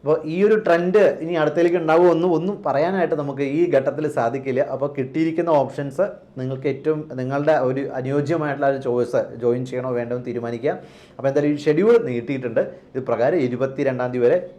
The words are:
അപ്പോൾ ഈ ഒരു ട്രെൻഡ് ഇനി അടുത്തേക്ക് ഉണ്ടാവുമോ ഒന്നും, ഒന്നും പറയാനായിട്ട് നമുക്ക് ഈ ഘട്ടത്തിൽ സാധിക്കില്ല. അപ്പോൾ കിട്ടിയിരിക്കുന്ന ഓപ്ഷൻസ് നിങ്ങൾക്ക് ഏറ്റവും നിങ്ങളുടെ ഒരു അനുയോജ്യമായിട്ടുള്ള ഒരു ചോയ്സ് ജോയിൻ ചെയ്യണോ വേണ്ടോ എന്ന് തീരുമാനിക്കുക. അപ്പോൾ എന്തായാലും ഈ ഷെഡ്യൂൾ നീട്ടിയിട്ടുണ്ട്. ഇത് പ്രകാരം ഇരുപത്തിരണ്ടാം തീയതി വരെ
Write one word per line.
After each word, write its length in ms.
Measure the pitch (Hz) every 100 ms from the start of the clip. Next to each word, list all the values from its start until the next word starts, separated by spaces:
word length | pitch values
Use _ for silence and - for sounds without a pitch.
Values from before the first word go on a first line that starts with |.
അപ്പോൾ 140 | 139 160 156
ഈ 120 | 170 208
ഒരു 100 | 214 180
ട്രെൻഡ് 360 | 170 180 208 175 -
ഇനി 100 | 160 160
അടുത്തേക്ക് 360 | 151 151 170 175
ഉണ്ടാവുമോ 280 | 160 160 180
ഒന്നും, 160 | 165 180 160
ഒന്നും 240 | 180 202 151
പറയാനായിട്ട് 500 | 135 165 190 165 151
നമുക്ക് 220 | 139 135 139 147
ഈ 120 | 170
ഘട്ടത്തിൽ 300 | 135 143 135 151 143
സാധിക്കില്ല. 460 | 117 135 131 127 143
അപ്പോൾ 200 | 131 143 139
കിട്ടിയിരിക്കുന്ന 520 | 131 143 165 165 170 151
ഓപ്ഷൻസ് 460 | 131 - 139 131 202 - - -
നിങ്ങൾക്ക് 280 | 127 135 143
ഏറ്റവും 280 | 135 151 151 156 131
നിങ്ങളുടെ 340 | 127 139 147 151 131
ഒരു 120 | 131 135 131
അനുയോജ്യമായിട്ടുള്ള 680 | 131 143 139 165 151 139 139
ഒരു 80 | 139 135
ചോയ്സ് 340 | 123 120 123 107 117
ജോയിൻ 220 | 120 123 123
ചെയ്യണോ 220 | 127 127 120
വേണ്ടോ 160 | 117 127
എന്ന് 100 | 127
തീരുമാനിക്കുക. 500 | 117 117 117 135 185 - - - -
അപ്പോൾ 120 | 135
എന്തായാലും 260 | 143 147
ഈ 100 | 147 151
ഷെഡ്യൂൾ 280 | 151 208 233 131
നീട്ടിയിട്ടുണ്ട്. 500 | 120 113 135 120 117 196 - -
ഇത് 80 | 135 123
പ്രകാരം 260 | 110 127 175 123
ഇരുപത്തിരണ്ടാം 600 | 120 131 135 135 127 123
തീയതി 140 | 123 120
വരെ 120 | 180 -